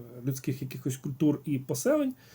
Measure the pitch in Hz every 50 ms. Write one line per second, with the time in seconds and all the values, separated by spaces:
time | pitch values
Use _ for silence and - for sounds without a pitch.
0 | 120 117 123 123 120 139 131 - - - 127 - 139 127 - 131 - 143 127 -
1 | - 151 131 - 156 147 147 - - 156 143 127 131 - 135 - - 247 302 302
2 | 285 262 254 - - - -